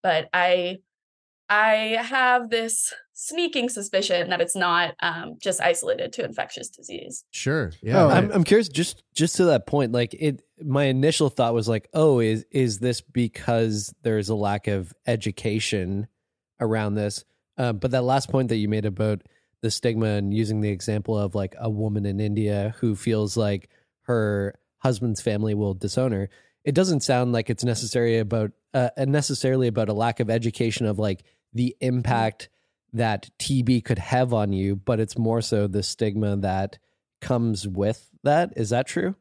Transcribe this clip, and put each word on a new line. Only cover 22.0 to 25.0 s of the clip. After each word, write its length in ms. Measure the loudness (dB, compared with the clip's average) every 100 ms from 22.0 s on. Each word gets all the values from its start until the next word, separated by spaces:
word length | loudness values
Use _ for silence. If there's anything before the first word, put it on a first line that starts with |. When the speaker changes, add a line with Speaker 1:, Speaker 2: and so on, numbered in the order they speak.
| -2
Speaker 4:
in 140 | -2
India 560 | -2 0 0 0 -4 -2
who 160 | -2 -2
feels 420 | 0 0 0 0
like 320 | 0 -2 -6 _ _ _
her 540 | -2 0 0 -2 -4 -8 _ _
husband's 420 | -2 0